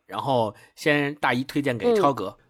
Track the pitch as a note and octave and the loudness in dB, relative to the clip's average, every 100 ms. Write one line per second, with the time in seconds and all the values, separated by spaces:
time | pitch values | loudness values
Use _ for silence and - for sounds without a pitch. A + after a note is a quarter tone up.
0 | - G2 B2 B2+ G#2+ - - - D#3+ D3 | -12 -6 0 0 0 -4 -18 -4 0 0
1 | C#3+ D3 C#3 B2 C3 D3 C#3 A#2 E3+ G#3+ | 0 -2 0 0 -2 -2 -2 0 2 2
2 | C#3+ C3 F#2+ - | 2 0 -6 -12